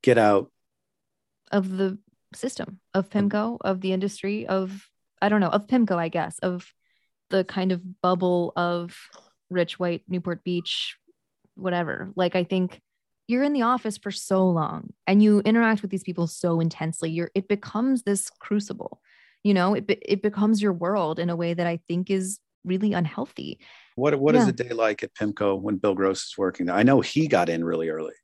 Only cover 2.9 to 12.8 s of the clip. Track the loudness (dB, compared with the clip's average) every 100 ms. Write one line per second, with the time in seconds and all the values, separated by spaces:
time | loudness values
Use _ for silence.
2.9 | -4 -2 0 0 0 -4 -4 -4 -4 -2
3.9 | -2 -2 -6 -6 -6 -2 -4 -4 -10 -18
4.9 | _ _ _ 0 2 2 0 0 2 2
5.9 | 0 -2 -4 -6 -4 -4 -4 -12 _ _
6.9 | _ _ _ _ -2 -2 -2 0 -2 -4
7.9 | -2 0 2 2 2 0 -2 -2 -2 -6
8.9 | -14 -20 -20 _ _ _ -2 -2 -2 -4
9.9 | -4 -4 -6 -4 -6 -4 -4 -4 -6 -8
10.9 | -12 _ _ _ _ _ -10 -4 -4 -4
11.9 | -6 -8 -2 0 0 0 0 -2 -4